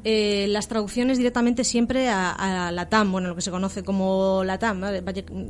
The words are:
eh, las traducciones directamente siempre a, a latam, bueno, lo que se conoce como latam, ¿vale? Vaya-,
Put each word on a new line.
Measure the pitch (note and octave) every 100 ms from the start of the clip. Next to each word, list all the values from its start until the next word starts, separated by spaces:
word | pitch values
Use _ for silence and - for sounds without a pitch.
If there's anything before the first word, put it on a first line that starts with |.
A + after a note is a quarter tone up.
eh, | A3 A3 G#3 G3+ G3+
las | G#3 G3+
traducciones | A3+ G#3 A#3+ B3 C4
directamente | A#3+ A#3+ A#3+ B3 B3
siempre | A#3+ A#3 B3+ C4
a, | G3+ F#3
a | - F#3+ F#3 F3
latam, | F3 F3 A3 G#3
bueno, | F#3 F3+
lo | E3+
que |
se | F3+
conoce | F3+ F#3+ G3+
como | F#3+ G3 F#3+ F#3+ F#3+ F#3+ F#3+
latam, | F#3+ A3+ G3
¿vale? | F#3+ F#3+
Vaya-, | F3+ F#3+ F#3+ F#3 F#3+